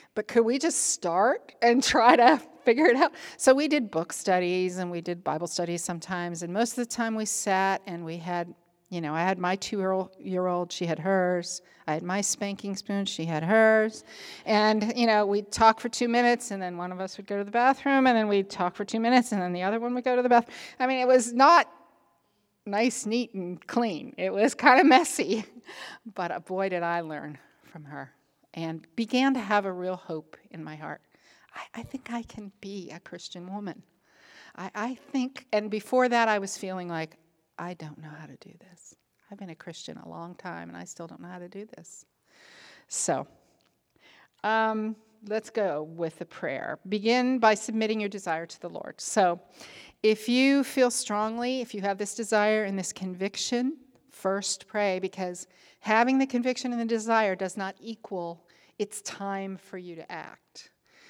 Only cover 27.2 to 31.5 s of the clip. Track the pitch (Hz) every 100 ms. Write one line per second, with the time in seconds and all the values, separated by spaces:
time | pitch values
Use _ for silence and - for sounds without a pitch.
27.2 | 147 147 _ _ - 165 143 143 135 _
28.2 | _ _ _ - 165 160 - - 226 247
29.2 | 269 269 202 208 196 180 180 180 - 160
30.2 | 156 - _ 165 156 151 156 151 _ _
31.2 | _ _ _